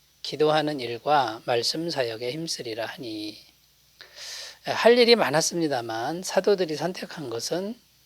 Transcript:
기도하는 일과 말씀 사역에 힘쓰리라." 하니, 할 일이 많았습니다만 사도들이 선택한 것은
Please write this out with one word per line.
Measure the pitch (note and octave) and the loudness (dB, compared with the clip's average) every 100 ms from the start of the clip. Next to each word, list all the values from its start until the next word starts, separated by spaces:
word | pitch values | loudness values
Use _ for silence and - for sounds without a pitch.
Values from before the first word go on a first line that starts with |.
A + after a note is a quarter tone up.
| _ _ | _ _
기도하는 | - C#3 D3+ D#3 D3+ D3 | -10 2 4 4 2 -2
일과 | A#2 A#2 D3 D3 B2 A2+ | -6 -6 2 4 4 -2
말씀 | C3+ A#2+ A#2 D#3+ E3+ | 0 0 0 -2 -4
사역에 | C#3+ A#2+ A2 B2 | -2 -2 -2 -6
힘쓰리라." | D#3 E3 - A#2+ G#2+ A2 | -6 -6 -8 -6 -6 -6
하니, | - A#2+ G#2+ G#2+ G#2 - _ _ _ _ _ - - - - - - | -8 -10 -8 -10 -12 -20 _ _ _ _ _ -20 -18 -14 -14 -14 -12
할 | - A#2 A3+ B3 | -6 4 6 8
일이 | A#3 A3+ | 6 6
많았습니다만 | C3 D3+ D#3+ F3 D#3+ C3 A#2 A2+ B2+ E3+ | 4 2 0 0 0 -2 -4 -4 -4 -4
사도들이 | - G3+ G3+ F#3+ E3+ D3 | -2 0 2 2 0 -2
선택한 | E3 F#3 E3+ - C3+ | -4 -6 -10 -10 -8
것은 | A#2 - E3 G3+ A#3+ _ _ | -8 -4 -4 -6 -10 _ _